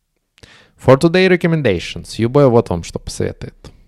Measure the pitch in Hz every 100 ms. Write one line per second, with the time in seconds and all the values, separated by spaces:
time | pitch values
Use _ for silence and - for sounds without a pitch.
0 | _ _ _ _ - _ _ _ - 135
1 | 170 180 185 180 175 160 131 87 - 85
2 | - - 113 139 139 117 - 87 - -
3 | - - 101 - - - - -